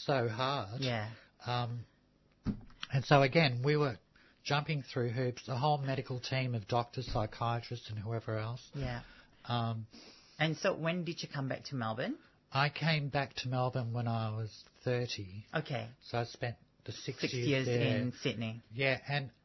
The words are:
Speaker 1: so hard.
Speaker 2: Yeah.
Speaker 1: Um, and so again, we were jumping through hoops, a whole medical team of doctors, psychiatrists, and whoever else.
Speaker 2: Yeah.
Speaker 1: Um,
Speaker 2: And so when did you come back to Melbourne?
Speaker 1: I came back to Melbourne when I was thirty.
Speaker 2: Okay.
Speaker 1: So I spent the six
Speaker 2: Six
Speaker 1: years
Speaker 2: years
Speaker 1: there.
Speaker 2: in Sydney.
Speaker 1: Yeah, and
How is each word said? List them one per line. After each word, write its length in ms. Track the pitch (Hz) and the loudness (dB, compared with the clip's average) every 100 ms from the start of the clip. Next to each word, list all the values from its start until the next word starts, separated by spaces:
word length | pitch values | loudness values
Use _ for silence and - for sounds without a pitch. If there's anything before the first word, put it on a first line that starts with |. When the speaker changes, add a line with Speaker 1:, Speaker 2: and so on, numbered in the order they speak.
Speaker 1:
so 240 | - 139 117 | 2 4 4
hard. 520 | 110 131 139 98 120 | 2 0 0 -2 -2
Speaker 2:
Yeah. 280 | 131 117 107 113 - _ - | 0 0 -2 -8 -18 _ -2
Speaker 1:
Um, 340 | 123 120 120 110 _ _ _ _ _ - - - - - | -2 0 -4 -8 _ _ _ _ _ -6 -6 -10 -12 -2
and 120 | 139 117 | -2 6
so 160 | 143 | 8
again, 400 | 139 165 156 123 | 8 6 4 4
we 120 | 131 151 | 2 4
were 200 | 147 107 _ - - _ | 2 0 _ -20 -20 _
jumping 380 | - 143 147 151 | 0 0 2 -2
through 280 | 127 - 123 | -2 0 0
hoops, 380 | 117 127 120 - | 2 0 -2 -4
a 80 | 127 | 0
whole 220 | 151 147 | 2 2
medical 420 | 139 131 - 127 | 2 -2 -2 -6
team 340 | - 131 127 | -2 -2 0
of 140 | 120 98 | -2 0
doctors, 380 | 120 117 - 123 | 0 0 -4 -2
psychiatrists, 760 | 123 107 - 117 117 113 120 - | 0 0 0 -2 -2 -4 -10 -8
and 100 | 107 | -6
whoever 380 | 104 117 - 110 | -4 -4 -2 -4
else. 220 | 107 123 - | -4 -8 -10
Speaker 2:
Yeah. 260 | 143 131 120 - - - - - | -6 -4 -6 -10 -18 -20 -16 -2
Speaker 1:
Um, 400 | 120 117 113 110 - - - - - | 0 0 -2 -6 -14 -20 -20 -20 -2
Speaker 2:
And 180 | 156 151 | 0 2
so 160 | 202 | 0
when 300 | 180 160 175 | 2 0 0
did 180 | 170 165 | -2 -6
you 60 | 156 | -6
come 200 | 147 135 | -4 -2
back 160 | 131 - | -4 -4
to 80 | 135 | -4
Melbourne? 400 | 113 113 170 311 - _ _ | -2 0 -2 -4 -10 _ _
Speaker 1:
I 160 | 135 143 | 2 2
came 400 | - 156 156 143 | 2 2 2 2
back 260 | 143 135 - | 0 0 -4
to 120 | 123 | -2
Melbourne 440 | 127 127 131 117 | 0 2 0 -2
when 140 | 117 117 | -2 0
I 220 | 113 113 110 | 0 0 -2
was 140 | 110 - - - | -6 -8 -20 -6
thirty. 640 | - 123 123 - 95 98 - | 0 0 0 -4 -8 -12 -6
Speaker 2:
Okay. 320 | 165 143 127 110 123 - | -4 -2 -4 -6 -12 -4
Speaker 1:
So 80 | 120 | -2
I 60 | |
spent 320 | 120 - 120 117 - _ | -2 -4 -6 -6 -14 _
the 80 | - | -14
six 280 | 107 - 123 | -10 -8 -4
Speaker 2:
Six 120 | - | -2
Speaker 1:
years 120 | 127 120 | 0 2
Speaker 2:
years 200 | 139 127 | 4 4
Speaker 1:
there. 300 | 120 117 110 | 4 4 2
Speaker 2:
in 140 | 123 123 | 0 -2
Sydney. 400 | 143 110 113 117 - | -2 -2 -4 -6 -10
Speaker 1:
Yeah, 240 | 113 139 127 - | 0 2 2 0
and 220 | 143 135 - | -2 -2 -10